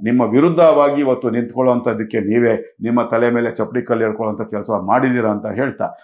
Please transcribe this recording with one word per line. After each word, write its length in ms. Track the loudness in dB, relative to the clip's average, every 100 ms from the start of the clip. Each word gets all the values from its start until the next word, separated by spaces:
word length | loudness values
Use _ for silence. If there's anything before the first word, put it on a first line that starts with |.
ನಿಮ್ಮ 200 | 0 2
ವಿರುದ್ಧವಾಗಿ 800 | 2 4 4 4 4 6 4 2
ಇವತ್ತು 300 | 0 0 -2
ನಿಂತ್ಕೊಳ್ಳುವಂಥದ್ದಕ್ಕೆ 880 | -2 -4 0 0 2 0 -4 -4 -4
ನೀವೇ 560 | 0 2 2 0 -4 -8
ನಿಮ್ಮ 220 | -2 0
ತಲೆ 280 | 0 0 2
ಮೇಲೆ 200 | 0 -2
ಚಪ್ಪಡಿ 320 | -4 -6 -4
ಕಲ್ಲು 220 | -2 -2
ಹೇಳ್ಕೊಳ್ಳುವಂಥ 460 | -2 -2 -6 -6 -8
ಕೆಲಸ 200 | -8 -4
ಮಾಡಿದ್ದೀರಾ 600 | -4 0 0 2 0 0
ಅಂತ 160 | -2 -4
ಹೇಳ್ತಾ, 440 | -4 -4 -4 -8 -10